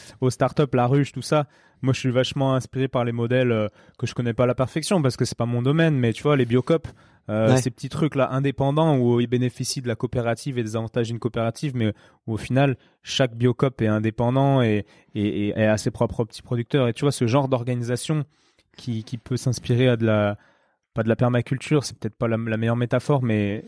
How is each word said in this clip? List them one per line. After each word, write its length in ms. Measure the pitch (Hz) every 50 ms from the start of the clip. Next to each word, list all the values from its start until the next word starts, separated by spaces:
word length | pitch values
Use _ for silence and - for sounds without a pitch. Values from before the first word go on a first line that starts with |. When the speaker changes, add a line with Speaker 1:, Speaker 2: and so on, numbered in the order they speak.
| - - - -
Speaker 1:
aux 80 | 127 127
startups, 320 | - - 135 123 - - 151 131 -
La 140 | 123 120
Ruche, 240 | 120 139 143 135 -
tout 100 | - 131
ça, 240 | 120 - 156 151 143 - _ _ _ _ _ - 127
moi, 100 | 135 123
je 60 | -
suis 100 | - 131
vachement 460 | 117 127 127 - - 143 135 135 131
inspiré 320 | 131 - - - 131 135
par 180 | 127 - 127 120
les 60 | 120
modèles, 400 | 117 120 117 117 127 131 127 120
euh, 160 | 117 107 107 101 _ - - - _ -
que 80 | 123
je 80 | 110 -
connais 180 | - 120 117 110
pas 120 | - 123
à 20 |
la 80 | 123 120
perfection 440 | - 131 - - 160 147 - 208 175
parce 160 | 135 127 -
que 100 | - 127
c'est 120 | - -
pas 80 | - 120
mon 160 | 120 120 120
domaine, 340 | 123 135 147 160 165 160 151
mais 160 | 127 123 117 110
tu 100 | - -
vois, 120 | 147 147
les 100 | 135 123
Biocop, 420 | 117 120 127 - - 165 160 - - - _ _ _ _ _ - -
euh, 220 | 107 107 110 110
Speaker 2:
Ouais. 100 | 123 127
Speaker 1:
ces 80 | 120 131
petits 200 | - - - 127
trucs-là 400 | - - 160 139 - 139 127 -
indépendants 680 | 131 135 139 139 - - 139 139 143 156 165 160 147
où 220 | 127 123 120 120 120
ils 80 | 120
bénéficient 540 | 117 123 120 123 123 - - 127 - - 139
de 60 | 123
la 80 | 120 110
coopérative 600 | - - 120 - 127 117 117 117 - - 147 127
et 60 | 120 113
des 120 | 107 107
avantages 320 | 113 113 110 - 127 113
d'une 120 | 110 120 113
coopérative, 540 | - 117 - 117 113 117 - - 156 143 127
mais 180 | 123 110 104 - _ - - _ _ -
où 80 | 117 110
au 40 |
final, 400 | 101 - - 123 131 143 139 123 - _ _ _ _ -
chaque 320 | - - - 135 120 113
Biocop 440 | 113 123 123 113 - 143 135 - -
est 60 | 113
indépendant 760 | 107 107 107 107 110 107 - 117 120 127 135 139 139 139 131 120
et, 220 | 110 107 104 101 _ _ _ _ _ -
et, 340 | 110 101 104 - 98 104
et, 120 | 104 - 107
et 60 | 110
a 120 | 107 107
ses 140 | 107 - 123
propres 320 | - - 120 113 - - 117
petits 180 | - - - -
producteurs. 440 | - 123 117 117 - - 143 127
Et 60 | 120 113
tu 80 | -
vois, 100 | 143 143
ce 160 | - - 127
genre 200 | 110 117 143 135
d'organisation 800 | 131 135 117 120 127 123 120 120 117 123 120 - - 160 151 139 _ _ _ _ _ _ _ _ _ _
qui, 260 | - - 123 113 113 107
qui 140 | - 123
peut 200 | 113 _ - 127
s'inspirer 500 | 120 - 131 117 - - - 123 117 131
à 80 | 127 120
de 80 | 113 113
la, 320 | 110 107 107 104 101 104 - _ _ _ _ _ _ _ _ _ _ -
pas 80 | 117
de 80 | 110 113
la 60 | 113
permaculture, 680 | - 123 120 123 120 117 - 139 123 - - 151 143 -
c'est 140 | - -
peut-être 180 | - - 110 -
pas 120 | - 123
la, 100 | 113 113
la 200 | 113 117 113 110
meilleure 180 | 110 113 117 117
métaphore, 480 | 120 120 117 131 123 - - 147 135 127
mais 400 | 113 107 107 101 101 101 110 -